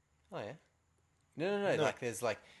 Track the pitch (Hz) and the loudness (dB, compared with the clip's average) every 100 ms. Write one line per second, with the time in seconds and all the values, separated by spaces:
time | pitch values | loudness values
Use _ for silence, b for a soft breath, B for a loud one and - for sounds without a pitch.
0 | _ _ _ 170 107 151 _ _ _ _ | _ _ _ -8 -8 -10 _ _ _ _
1 | _ _ _ - 175 208 202 156 147 - | _ _ _ -4 -2 0 2 4 2 2
2 | 123 107 120 101 B B | -4 0 0 -2 B B